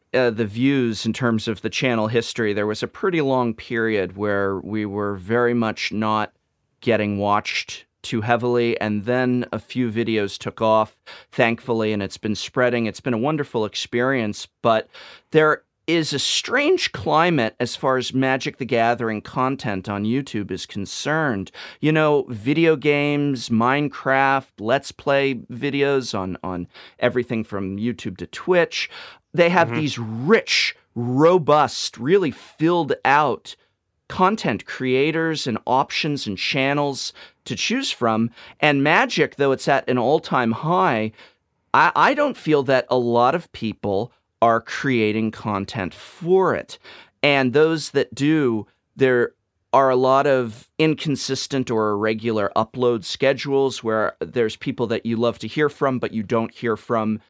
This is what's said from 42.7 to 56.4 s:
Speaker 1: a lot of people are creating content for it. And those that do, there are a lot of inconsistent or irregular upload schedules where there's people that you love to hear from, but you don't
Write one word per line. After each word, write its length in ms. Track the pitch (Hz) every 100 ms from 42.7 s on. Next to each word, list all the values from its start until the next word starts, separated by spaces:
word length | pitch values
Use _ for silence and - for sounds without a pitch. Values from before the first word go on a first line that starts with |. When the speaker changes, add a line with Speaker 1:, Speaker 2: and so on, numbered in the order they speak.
| 131 -
Speaker 1:
a 80 | 127
lot 380 | 120 117 123 170
of 140 | -
people 580 | - 110 98 104 98 120 _ _ -
are 180 | 117 113
creating 720 | - - 139 123 107 107 110
content 600 | - 113 101 98 110 90
for 600 | - - - 170 190 180 92
it. 220 | - - - - - _
And 300 | 143 139 131
those 380 | 127 160 160 147
that 220 | 139 -
do, 540 | 113 143 156 131 110 98 _ _ -
there 340 | 131 123 117 _ _ _ _
are 160 | 127 135
a 60 | 127
lot 320 | 131 135 147
of 400 | 131 120 110 - -
inconsistent 920 | 156 151 160 131 - 135 - 139 123
or 200 | 113 107
irregular 600 | 104 110 110 117 110 101 -
upload 480 | 110 127 123 117 -
schedules 760 | - 135 135 143 139 135 -
where 340 | 113 110 104 -
there's 380 | 82 123 110 -
people 280 | 143 110 113
that 180 | 113 113
you 100 | 113
love 240 | 117 107
to 80 | 110
hear 220 | - 147
from, 280 | - 139 127
but 140 | 107
you 100 | 110
don't 300 | 98 117